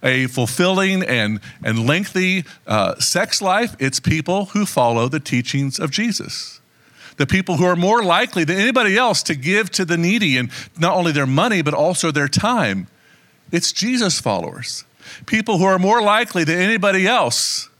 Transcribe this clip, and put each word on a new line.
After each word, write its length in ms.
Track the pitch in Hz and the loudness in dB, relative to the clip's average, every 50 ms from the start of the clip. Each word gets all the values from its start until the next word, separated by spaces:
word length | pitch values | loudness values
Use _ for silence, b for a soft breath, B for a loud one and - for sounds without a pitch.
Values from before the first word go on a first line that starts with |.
| - | 2
a 240 | 131 131 127 131 | 2 2 2 0
fulfilling 720 | 123 - 131 123 113 - - 175 180 190 190 196 190 190 185 | -2 -2 -2 -2 -2 0 0 2 2 2 2 2 0 0 0
and, 380 | 180 - 127 120 107 104 107 104 B B B B - | 0 0 0 0 0 0 -2 -4 B B B B -6
and 240 | 113 110 113 113 | -4 -2 0 2
lengthy, 560 | 113 151 180 202 - - 185 185 185 185 190 160 B B B B | 2 2 0 -2 -2 -2 -2 0 0 0 -2 -4 B B B B
uh, 320 | - 107 107 98 90 - - | -2 0 0 0 0 -2 -2
sex 420 | - - - 175 202 - - - | -4 -2 0 -2 -2 -2 -4 -2
life? 320 | 208 190 185 208 247 233 - - | 0 0 0 0 0 -2 -4 -4
It's 220 | 131 135 - - | -4 -4 -4 -2
people 460 | - - 156 160 151 - 180 196 202 | -2 0 0 0 -2 -2 -2 -2 -2
who 180 | 185 - 202 208 | -2 -2 -2 -2
follow 420 | - - - 123 117 117 117 117 | 0 2 2 2 4 4 2 0
the 140 | 127 135 156 | 0 -2 -4
teachings 580 | 131 - - 123 123 - - 139 139 139 127 - | -4 -2 -2 -2 -2 -2 -2 -2 -2 -2 -4 -4
of 120 | - 156 | -6 -4
Jesus. 680 | 135 - 220 240 202 - 98 - - - - - - - _ B B B B B B B B B B | -2 -2 -2 -2 -2 -4 -6 -8 -12 -12 -12 -14 -16 -20 _ B B B B B B B B B B
The 100 | - 143 | -4 -2
people 320 | - - 190 185 - 180 | 0 2 0 0 0 0
who 80 | 135 180 | 2 2
are 100 | 180 180 | 2 2
more 280 | 170 175 190 220 240 220 | 2 2 2 2 2 4
likely 400 | 180 170 - 220 - - 185 165 | 2 2 2 2 0 0 -2 0
than 160 | 147 180 190 | 0 0 0
anybody 360 | 202 247 254 254 233 202 190 | 0 2 2 2 2 2 2
else 280 | 220 262 233 196 - - | 2 2 2 2 0 -2
to 120 | - 160 | -4 -4
give 360 | 139 127 165 190 208 220 180 | -4 -2 0 0 0 0 -2
to 140 | - - - | -2 -4 -2
the 120 | 156 175 | 0 0
needy 400 | 170 170 175 208 233 214 156 131 | 0 2 0 2 2 2 2 2
and 140 | 127 123 123 B B B B B | 0 0 -4 B B B B B
not 160 | - 160 180 - | 0 0 2 2
only 180 | 190 175 170 | 2 0 0
their 140 | 147 147 139 | 0 0 0
money, 380 | 131 131 147 190 240 214 180 151 | 2 2 2 2 2 2 0 0
but 100 | 151 147 | 0 0
also 380 | - 147 170 185 - - 165 | 2 0 0 0 0 -2 -2
their 160 | 151 151 143 | 0 0 -2
time. 580 | 139 - - - 220 254 233 160 107 98 95 90 - b b b b b b b b b b b - | 0 0 0 0 0 0 0 0 0 -2 -2 -6 -8 b b b b b b b b b b b -4
It's 200 | - 170 175 - | -4 -2 -2 -2
Jesus 480 | - - 190 233 254 247 226 185 - - | -4 -4 -2 -2 0 0 0 0 -2 -2
followers. 640 | - 123 101 90 85 80 - - 123 - - - - _ _ B B B B B B | -2 -2 -2 -2 -4 -8 -10 -12 -12 -12 -12 -14 -14 _ _ B B B B B B
People 320 | - - 220 214 233 214 | -2 -2 -2 0 0 2
who 80 | 170 185 | 2 4
are 140 | 196 190 185 | 4 4 4
more 240 | 180 196 220 240 214 | 4 4 4 4 4
likely 400 | 202 208 220 240 - - 180 165 | 4 4 2 2 0 -2 -2 0
than 160 | 147 160 180 | 0 0 0
anybody 480 | 180 202 226 220 180 202 190 190 185 | 2 0 0 2 2 2 2 2 2
else 600 | 190 247 240 165 120 117 - - - - - - - _ | 2 2 2 2 0 0 -2 -2 -2 -4 -6 -8 -12 _